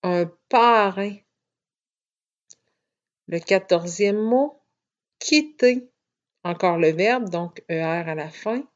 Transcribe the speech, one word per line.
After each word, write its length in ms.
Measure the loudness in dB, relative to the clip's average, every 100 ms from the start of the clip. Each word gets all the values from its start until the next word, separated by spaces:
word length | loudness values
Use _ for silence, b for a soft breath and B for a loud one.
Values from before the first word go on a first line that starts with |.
Un 240 | -2 -2 -2 _ _
parrain. 640 | 4 6 6 2 -2 -8 -10 _ _ _ _ _ _ _ _ _ _ _ _ _ -20 _ _ _ _ _ _ -8
Le 100 | -8
quatorzième 800 | 0 0 2 -2 0 -2 0 0
mot, 420 | 0 0 0 -4 _ _ _ _ _ _
quitter. 680 | 0 0 0 0 2 2 -6 _ _ _ _ _
Encore 360 | -10 -2 0 2
le 100 | 2
verbe, 400 | 2 0 0 -2
donc 340 | -6 -8 -12 _
E 100 | -4
R 280 | -4 -4 -6
à 80 | -8
la 120 | -10
fin. 400 | -10 -6 -6 -8